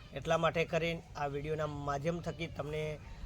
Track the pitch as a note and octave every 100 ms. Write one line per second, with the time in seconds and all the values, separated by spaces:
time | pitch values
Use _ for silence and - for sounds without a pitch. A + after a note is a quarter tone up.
0 | - C#3 C#3+ E3 E3 E3 D#3+ E3 E3+ E3
1 | - - C#3+ C#3+ D3+ D#3 D3+ D3 C#3+ C#3+
2 | D3 E3+ E3 D3 E3 - D3 D#3 D3+ D3+
3 | - -